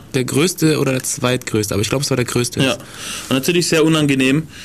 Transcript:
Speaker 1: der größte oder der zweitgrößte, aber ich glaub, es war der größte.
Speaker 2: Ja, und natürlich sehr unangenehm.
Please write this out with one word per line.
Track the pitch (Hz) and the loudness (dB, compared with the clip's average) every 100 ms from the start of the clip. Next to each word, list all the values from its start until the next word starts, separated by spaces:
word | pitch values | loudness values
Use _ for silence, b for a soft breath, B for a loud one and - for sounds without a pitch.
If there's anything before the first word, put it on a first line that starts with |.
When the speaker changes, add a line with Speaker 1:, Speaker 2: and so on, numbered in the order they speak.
| - | -2
Speaker 1:
der | 135 123 | -2 0
größte | 127 180 - 160 139 | 2 0 2 2 2
oder | 135 | 0
der | 131 | -2
zweitgrößte, | - - 123 127 - 110 101 | -4 -2 0 0 0 -2 0
aber | 101 | 0
ich | - | 0
glaub, | 135 | 0
es | 143 | 0
war | 123 | 0
der | 123 | 0
größte. | 123 120 - | 0 0 0
Speaker 2:
Ja, | 135 | 0
und | - - - - - - | -2 -8 -14 -10 -8 -2
natürlich | 131 139 175 170 | -2 0 0 2
sehr | 160 | 4
unangenehm. | 156 156 147 135 131 143 160 B | 4 4 2 2 2 2 -2 B